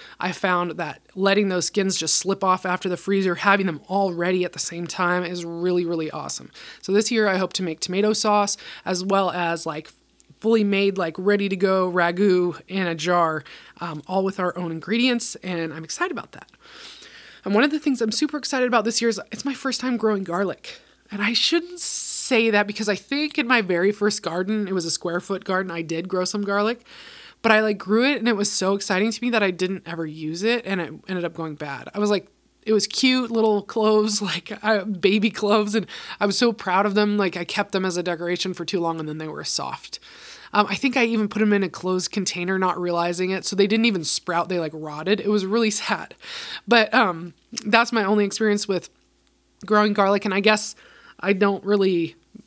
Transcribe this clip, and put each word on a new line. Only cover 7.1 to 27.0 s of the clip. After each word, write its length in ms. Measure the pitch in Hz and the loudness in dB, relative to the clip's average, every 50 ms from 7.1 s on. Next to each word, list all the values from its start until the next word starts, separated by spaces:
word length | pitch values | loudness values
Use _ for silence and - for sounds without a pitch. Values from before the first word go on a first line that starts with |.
| 240 220 214 202 | 2 2 2 2
I 100 | 185 185 | 2 2
hope 160 | 190 175 - | 0 -2 -2
to 100 | 196 185 | -4 -4
make 160 | 170 160 - | -4 -4 -6
tomato 340 | - - 180 196 208 214 214 | -6 -2 0 2 2 2 2
sauce 420 | - - 214 208 208 202 202 - - - - - - - | 2 2 4 4 4 2 2 -2 -6 -8 -14 -18 -10 -6
as 180 | - 185 175 185 | -4 -4 -2 0
well 280 | 196 196 196 196 175 | 0 2 2 2 0
as, 340 | 156 180 175 170 170 165 - | 0 0 -2 -2 -2 -2 -4
like, 260 | 165 151 156 156 - - _ _ _ _ _ _ _ - _ | -4 -6 -8 -10 -12 -20 _ _ _ _ _ _ _ -18 _
fully 240 | - 220 226 226 208 | 0 2 4 4 4
made, 360 | 202 196 196 202 196 185 190 | 2 2 2 2 2 2 0
like, 160 | 175 165 165 - | -2 -2 -4 -2
ready 320 | 185 202 208 202 202 196 | 2 2 2 2 2 0
to 60 | 196 | 0
go 360 | 180 190 190 190 190 185 185 | 2 2 2 4 4 2 2
ragu 680 | 175 180 170 175 175 180 208 202 180 180 175 175 165 - - - | 2 2 2 2 2 4 4 4 4 4 2 0 -2 -6 -10 -6
in 180 | 185 196 185 | -4 -2 0
a 80 | 170 165 | 0 -2
jar, 500 | 156 151 175 175 175 170 160 156 151 143 - - - - - - - | -2 0 2 4 4 4 2 0 -2 -6 -10 -18 -20 -20 -20 -14 -12
um, 220 | 170 170 156 156 - | -10 -10 -8 -10 -8
all 180 | - 185 196 190 | -2 -2 0 0
with 160 | 190 190 - | 0 -2 -2
our 160 | 180 180 - | -2 -2 -2
own 160 | 180 180 165 | -4 -6 -6
ingredients, 640 | 165 160 - - 220 233 247 262 240 233 - - - - | -6 -8 -4 -2 0 2 2 2 2 0 -2 -4 -6 -6
and 320 | - 185 180 170 165 165 143 | -8 -6 -4 -4 -4 -6 -6
I'm 100 | 160 160 | -10 -10
excited 280 | - - - 349 381 | -10 -6 -4 -4 -4
about 220 | 302 220 - - - | -4 -8 -10 -12 -18
that. 180 | - - - _ _ _ - - - - - - - - - - - - - - - - | -20 -20 -20 _ _ _ -20 -20 -20 -20 -20 -20 -20 -20 -20 -20 -20 -20 -20 -20 -12 -4
And 100 | 202 202 | 2 4
one 80 | 214 269 | 4 4
of 80 | 294 | 4
the 80 | 302 294 | 2 0
things 200 | - 302 262 240 | 0 -2 0 0
I'm 120 | 233 220 | 0 -2
super 260 | 214 - 302 285 - 294 | 0 0 -2 -2 -2 -6
excited 300 | - - 285 254 254 247 | -6 -4 -2 0 0 2
about 180 | 247 226 208 | 2 2 2
this 160 | 233 226 - | 2 0 0
year 80 | 233 233 | 0 0
is 100 | 208 185 - - | 0 -2 -6 -10
it's 140 | - - - | -12 -6 -6
my 100 | 277 262 | -6 -6
first 260 | - - 262 240 - | -4 -4 -4 -4 -2
time 160 | 254 262 247 220 | -2 -2 -2 0
growing 260 | 220 220 214 196 190 | 2 0 0 0 -2
garlic. 560 | 175 170 180 202 185 - - - - - - - _ _ _ _ _ | -4 -2 -2 -2 -2 -4 -6 -12 -16 -18 -18 -20 _ _ _ _ _
And 120 | 202 202 208 | -6 -4 -2
I 100 | 214 240 | -2 -2
shouldn't 460 | - - - 320 339 339 349 359 339 | -2 -2 0 0 0 -2 -4 -8 -8
say 720 | - - - - - - - - - - - 226 226 226 | -4 -4 -2 -2 -2 -2 -2 -2 0 2 2 2 4 4
that 160 | 208 208 208 202 | 4 2 2 0
because 200 | 208 - 214 202 | -4 -4 -2 -2
I 60 | 202 | -2
think 460 | 185 - - 277 285 302 294 - 311 | -2 -4 -6 -4 -4 -4 -2 -2 -4
in 80 | 254 233 | 0 2
my 140 | 262 233 | 2 2
very 300 | 202 180 180 170 180 202 | 2 2 0 2 2 2
first 300 | 208 - 208 208 208 - | 2 2 0 0 0 -2
garden, 460 | - 165 165 180 185 190 220 214 208 185 | -4 -4 -4 -2 -2 -2 -2 -2 -2 -2
it 60 | 190 | -2
was 120 | 185 165 | -2 -2
a 60 | 165 | -2
square 280 | - - - 175 165 170 | -4 -4 -2 -4 -4 -4
foot 240 | - - 196 180 - | -2 -4 -6 -6 -2
garden, 280 | - 190 185 190 185 | -2 -2 -2 -2 -4
I 100 | 170 170 | -6 -6
did 260 | 165 156 165 165 175 185 | -4 -4 -4 -4 -4 -2
grow 160 | 190 180 185 | -2 -2 -2
some 200 | - - 208 202 | -2 -2 -2 -2
garlic, 420 | 196 202 202 208 220 247 240 - - - - | 0 0 0 0 0 -2 -4 -10 -18 -20 -20